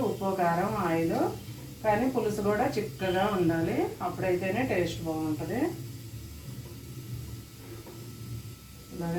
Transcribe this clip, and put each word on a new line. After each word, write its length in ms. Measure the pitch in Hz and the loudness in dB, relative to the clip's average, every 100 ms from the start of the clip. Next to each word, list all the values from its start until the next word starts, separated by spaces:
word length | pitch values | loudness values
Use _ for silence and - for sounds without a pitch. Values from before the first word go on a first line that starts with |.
| 220 | 2
ఉప్పు, 200 | - 196 190 | 2 0 2
కారం, 320 | 175 170 202 214 185 | 4 4 2 2 2
ఆయిల్. 280 | 165 165 226 359 - - - - - 214 | 2 4 4 2 0 -8 -12 -12 -2 2
కానీ 200 | 208 262 254 | 4 4 4
పులుసు 260 | 214 202 202 | 2 2 2
కూడా 160 | 208 269 226 | 4 4 2
చిక్కగా 480 | - - 190 180 208 190 | -2 -2 0 4 4 4
ఉండాలి, 400 | 165 165 165 - 403 - 359 | 4 4 4 2 2 0 -4
అప్పుడైతేనే 560 | - 185 180 190 208 254 | 0 2 2 2 2 2
టేస్ట్ 300 | 196 165 165 165 | 2 2 0 -2
బాగుంటుంది. 540 | 156 156 151 165 214 320 - - - - - - - - - - - - - - - - - - - - 113 - 113 - - 117 117 - - - - - | -2 0 -2 -2 0 0 -2 -8 -10 -12 -12 -12 -12 -12 -12 -12 -12 -12 -12 -8 -8 -8 -10 -12 -16 -14 -12 -12 -12 -14 -12 -10 -8 -10 -14 -16 -18 -12
ఇలాగ 220 | - 170 | -6 -2